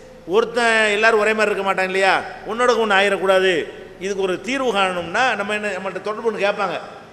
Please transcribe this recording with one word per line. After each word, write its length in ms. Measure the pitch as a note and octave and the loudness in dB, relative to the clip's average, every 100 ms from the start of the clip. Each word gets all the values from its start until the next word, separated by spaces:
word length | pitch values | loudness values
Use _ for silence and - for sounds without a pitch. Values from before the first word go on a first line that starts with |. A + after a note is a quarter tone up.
| - - - | -20 -16 -2
ஒருத்தன் 640 | G3+ A#3 G#3 A#3 A3 G#3+ | 0 0 0 2 2 2
எல்லாரும் 300 | G3+ A3 G#3+ | 2 4 4
ஒரே 100 | G#3 | 2
மாதிரி 160 | G#3+ G#3 | 2 0
இருக்க 160 | G3 | 0
மாட்டான் 220 | G3 F#3 | 0 0
இல்லையா, 380 | F#3 F#3+ F#3+ D#3 - - F3 | 0 2 4 2 0 -10 -8
உன்னோட 220 | A3+ B3 | 0 2
ஒண்ணு 240 | A3+ G#3+ | 2 2
ஆயிடக்கூடாது, 760 | G3 G3+ F#3+ F#3+ F#3+ F#3+ E3 G#2+ - - - | 4 2 2 2 4 4 2 -2 -10 -18 -10
இதுக்கு 220 | F#3 F#3+ | -6 -2
ஒரு 180 | F#3+ E3+ | -2 -4
தீர்வு 320 | A3 C4+ B3+ | -4 -2 0
காணணும்னா 640 | G3 F#3+ F3+ E3+ G3+ C4 | 0 0 -2 -4 0 0
நம்ம 200 | G#3 G3+ | 0 -4
என்ன, 140 | G#3 G#3 | -4 -4
நம்மள்ட்ட 320 | F#3 G3 F3+ | -6 -6 -6
தொடர்பு 220 | G3+ G#3+ | -8 -4
கொண்டு 160 | A3+ G3 | -4 0
கேட்பாங்க, 420 | G3 G3+ F#3+ C#3 - - - | 0 0 -2 -4 -8 -16 -20